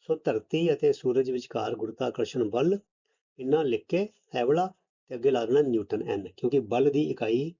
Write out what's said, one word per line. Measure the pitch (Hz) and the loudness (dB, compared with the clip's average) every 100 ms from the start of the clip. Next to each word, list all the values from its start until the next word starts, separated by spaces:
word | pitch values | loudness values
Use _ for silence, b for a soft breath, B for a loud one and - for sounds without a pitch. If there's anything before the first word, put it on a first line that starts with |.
| - | -4
ਸੋ | 160 | -4
ਧਰਤੀ | - 113 - 156 170 | 0 -2 -2 0 2
ਅਤੇ | 143 147 | 2 2
ਸੂਰਜ | 135 127 123 127 | 2 2 0 0
ਵਿਚਕਾਰ | 127 - - 110 | -2 -4 -4 -4
ਗੁਰਤਾਕਰਸ਼ਣ | 113 107 113 127 - 110 127 107 | -4 -6 -4 -6 -2 -4 -2 -2
ਬਲ | 110 156 202 _ _ _ _ _ _ | 0 0 0 _ _ _ _ _ _
ਇੰਨਾ | 131 151 | 0 0
ਲਿਖ | 427 113 - | 2 -2 -2
ਕੇ | 170 | -2
ਇਹ | 214 _ _ 127 | -2 _ _ -2
ਵਾਲਾ | 120 156 185 - _ _ _ | 0 2 0 -6 _ _ _
ਤੇ | |
ਅੱਗੇ | 127 127 | -2 0
ਲਾ | 127 113 | 2 2
ਦੇਣਾ | 135 | 2
ਨਿਊਟਨ | 147 113 101 107 | 4 0 -2 -4
ਐਨ, | - 101 95 | -2 -4 -6
ਕਿਉਂਕਿ | - 123 139 | -6 0 0
ਬਲ | 107 120 139 | 0 2 2
ਦੀ | 139 156 | 2 -2
ਇਕਾਈ | 139 110 117 156 - | -2 0 0 -2 -8